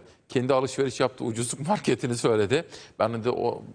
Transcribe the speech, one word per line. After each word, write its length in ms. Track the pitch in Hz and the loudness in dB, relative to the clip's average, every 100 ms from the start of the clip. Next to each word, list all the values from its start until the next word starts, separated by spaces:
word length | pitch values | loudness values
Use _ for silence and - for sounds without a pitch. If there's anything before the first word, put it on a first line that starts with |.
| - - - | -6 -20 -4
Kendi 260 | 127 127 | 0 2
alışveriş 460 | 135 135 - 139 - | 2 2 0 -2 0
yaptığı 240 | 127 - | -2 0
ucuzluk 440 | 120 110 120 - 147 | -4 -2 -4 -4 -2
<laughs> 0 | |
marketini 480 | 208 - 127 131 120 | 0 2 0 0 0
söyledi. 480 | 131 110 101 143 170 - - - | 2 4 4 2 -2 -12 -16 0
"Ben 260 | 110 117 | 0 2
de 60 | 110 | 0
o, 320 | - 120 - 110 | 0 -2 -4 -10